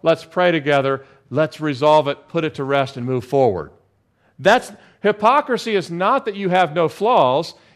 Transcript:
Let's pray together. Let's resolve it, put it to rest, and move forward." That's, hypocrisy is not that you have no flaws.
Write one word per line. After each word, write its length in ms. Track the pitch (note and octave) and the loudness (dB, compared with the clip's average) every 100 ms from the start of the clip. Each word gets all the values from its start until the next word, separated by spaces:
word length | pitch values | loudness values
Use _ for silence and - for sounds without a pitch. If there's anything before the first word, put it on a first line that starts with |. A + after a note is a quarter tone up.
Let's 240 | D#3+ D#3+ - | 0 0 -2
pray 260 | F#3 F3+ | 0 0
together. 540 | E3 C#3 C#3+ C3+ C3+ - _ _ | 0 0 0 0 -4 -8 _ _
Let's 320 | B2+ D#3 - | -2 -2 -4
resolve 460 | D3+ B2+ D3+ D3+ C#3+ | -6 0 4 4 2
it, 200 | C#3 _ | -4 _
put 160 | E3 | -4
it 120 | D#3 D3+ | -4 -6
to 80 | |
rest, 340 | C3+ C#3 B2+ B2+ | -2 0 -2 -6
and 80 | B2 | -6
move 180 | B2+ | -6
forward." 480 | - C#3 B2+ F2+ C#2+ _ _ _ _ _ _ - | -2 0 2 0 -8 _ _ _ _ _ _ -2
That's, 320 | C#3+ B3 - - _ _ | 2 2 0 -14 _ _
hypocrisy 760 | G3+ G#3 G#3+ C#4+ C#4+ A3 A#3 G3 | -2 2 2 2 0 -4 -2 -4
is 160 | D#3+ | -4
not 340 | E3+ G3 C4+ A3 | -4 -2 -2 -4
that 100 | G3 | -6
you 140 | F#3+ | -2
have 240 | F#3 E3+ | 0 0
no 160 | D#3 D#3+ | 0 -4
flaws. 640 | - G#3+ A#3+ C3 C#3 E3 - _ | -2 0 4 4 2 -4 -12 _